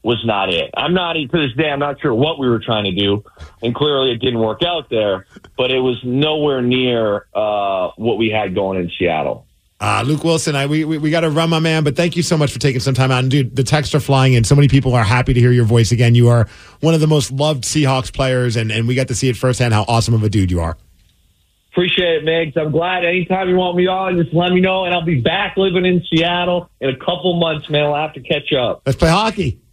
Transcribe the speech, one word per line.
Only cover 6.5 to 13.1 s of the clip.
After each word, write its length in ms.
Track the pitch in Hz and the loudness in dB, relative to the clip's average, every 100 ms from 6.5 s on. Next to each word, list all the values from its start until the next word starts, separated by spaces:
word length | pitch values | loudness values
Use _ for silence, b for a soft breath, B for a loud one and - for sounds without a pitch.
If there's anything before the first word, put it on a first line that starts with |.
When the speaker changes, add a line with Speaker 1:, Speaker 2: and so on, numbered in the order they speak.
| 131 | 0
Speaker 1:
near, 640 | 123 127 127 117 110 101 - | 0 0 0 0 -2 -4 -4
uh, 560 | 98 107 104 101 95 90 - | -4 -2 -2 -2 -2 -4 -4
what 200 | 113 104 | -4 -2
we 120 | 113 | -2
had 260 | 107 101 | -2 -2
going 240 | 92 95 95 | -2 -2 -4
in 100 | 85 - | -6 -2
Seattle. 480 | 87 78 71 - _ _ _ _ | -2 -2 -4 -8 _ _ _ _
Speaker 2:
Uh, 220 | 104 104 | -2 -2
Luke 180 | 120 147 | -2 -2
Wilson, 320 | 165 165 - | 0 -2 -2
I, 120 | 143 143 | -2 -2
we, 180 | 156 | -2
we, 120 | 156 160 | -2 -2
we 120 | 151 | 0
gotta 200 | 165 160 | 0 0
run, 200 | 151 165 | 0 0
my 100 | 160 | 2
man, 240 | 160 160 | 2 2
but 140 | 147 139 | 0 0
thank 180 | 175 | 0
you 80 | 175 | 0
so 140 | - 160 | 0 0
much 140 | 143 | 0
for 80 | 123 | 0
taking 200 | 143 127 | -2 0
some 140 | 139 | 0
time 180 | 127 131 | 2 2